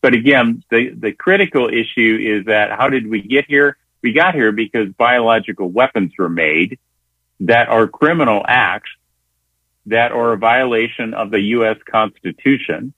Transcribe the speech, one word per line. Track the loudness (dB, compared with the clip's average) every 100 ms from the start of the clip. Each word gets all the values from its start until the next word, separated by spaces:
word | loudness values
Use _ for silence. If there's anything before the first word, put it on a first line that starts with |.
But | 2
again, | 2 2 2 2 -2 -2
the, | -2 -2
the | -6 -8
critical | -4 0 0 0 0 0
issue | -2 -4 -2 0 0
is | -2 -4 0
that | 0 0
how | -2 -2
did | -2 -4
we | -6
get | -2 -2 0
here? | 2 2 0 _ _
We | -2
got | 0 0 2
here | 0
because | 0 -4 -4 -6
biological | 0 2 2 2 0 0 -8 -4
weapons | 0 0 2 -4 -2
were | -4
made | 0 0 0 -2 -6 _ _ _ _ _ _
that | 2 2 4
are | 2 0
criminal | 2 0 2 2 0 0
acts | 0 0 -2 -10 -20 _ _ _ _ _ _ _ _ -2
that | 0 2
are | 0 0
a | 2
violation | 2 2 2 0 -2 -4 -8
of | -6 -2
the | -2
U | 0 0 0
S | -2 -2
Constitution | -2 -2 _ -12 -4 0 0 -2 -6 -8